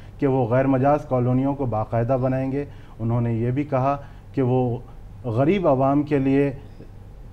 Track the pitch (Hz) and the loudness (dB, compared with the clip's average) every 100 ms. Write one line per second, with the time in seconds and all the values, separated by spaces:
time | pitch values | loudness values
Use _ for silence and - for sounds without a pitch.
0 | - - 143 131 117 127 135 135 135 147 | -16 -2 2 2 4 4 4 4 4 2
1 | 147 127 123 127 135 139 131 107 110 117 | 2 0 2 2 2 0 -2 -2 -2 0
2 | 117 131 131 131 135 135 143 - - - | 0 0 0 -2 -2 -4 -6 -10 -18 -6
3 | 117 120 117 113 120 131 147 131 135 139 | -2 0 0 0 0 -2 0 0 0 -2
4 | - - - - 127 127 123 117 - - | -6 -18 -6 0 2 2 2 -2 -8 -16
5 | - - 127 113 143 202 170 131 135 143 | -16 -10 -4 0 2 4 4 4 4 2
6 | 147 143 135 139 143 131 - - - - | 2 2 2 2 2 -2 -12 -18 -18 -18
7 | - - - | -18 -18 -8